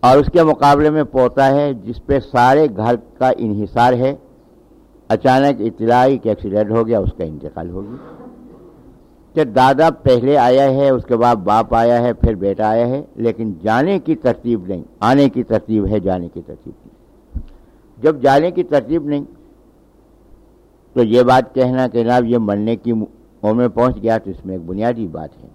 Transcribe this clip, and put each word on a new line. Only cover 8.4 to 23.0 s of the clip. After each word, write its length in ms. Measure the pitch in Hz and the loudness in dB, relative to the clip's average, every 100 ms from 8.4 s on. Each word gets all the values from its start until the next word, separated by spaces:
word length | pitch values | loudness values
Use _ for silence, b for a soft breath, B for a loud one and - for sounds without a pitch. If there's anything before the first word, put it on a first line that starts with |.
| - - - - - - _ _ _ | -20 -20 -20 -20 -20 -20 _ _ _
کہ 120 | 165 | -4
دادا 460 | 143 110 127 139 160 | 0 2 4 4 2
پہلے 480 | 147 - 123 127 143 | 2 2 2 4 2
آیا 260 | 123 127 | 4 4
ہے، 260 | 139 135 139 | 2 2 2
اس 140 | 127 | 0
کے 120 | - 120 | 0 0
بعد 200 | 120 117 | 2 2
باپ 380 | 90 107 113 | 2 0 2
آیا 280 | 113 117 120 | 2 2 2
ہے، 100 | 120 | 0
پھر 220 | 113 - | 0 0
بیٹا 340 | 104 98 98 107 | 0 -4 -2 0
آیا 200 | 110 120 | 0 0
ہے، 140 | 135 - | -4 -8
لیکن 380 | - 113 110 113 85 | -6 -4 -4 -6 -6
جانے 360 | 95 113 156 196 | -2 0 0 -2
کی 160 | - | -4
ترتیب 520 | 160 127 113 120 117 90 | -2 -2 -4 -4 -4 -4
نہیں، 160 | 92 - _ | -10 -12 _
آنے 280 | 107 135 139 | 0 2 2
کی 140 | 110 | 0
ترتیب 440 | 117 110 - 107 98 | -2 -4 -2 -2 0
ہے، 140 | 107 | -2
جانے 280 | 90 92 85 | -2 -4 -6
کی 60 | 90 80 | -14 -16
ترتیب 260 | - - 65 - | -18 -20 -20 -20
نہیں۔ 80 | _ _ _ _ - - b b b _ - | _ _ _ _ -14 -14 b b b _ -2
جب 180 | 123 151 | -2 0
جانے 300 | 131 143 165 | 2 2 0
کی 120 | 185 | -4
ترتیب 440 | - 147 113 160 147 | -2 -2 -2 -4 -4
نہیں 180 | 147 143 - _ _ _ _ _ _ _ _ _ - _ _ _ _ _ | -6 -8 -18 _ _ _ _ _ _ _ _ _ -20 _ _ _ _ _
تو 100 | - | -2
یہ 200 | 117 120 | 2 4
بات 320 | 123 127 127 | 4 4 2
کہنا 340 | 135 127 127 127 | -2 0 0 -2
کہ 160 | 113 | -2
جناب 200 | 117 123 | 0 0
یہ 140 | 117 120 | 0 -2
مرنے 380 | 107 101 107 113 | 0 -2 -2 -4
کی 140 | 117 113 | -4 -4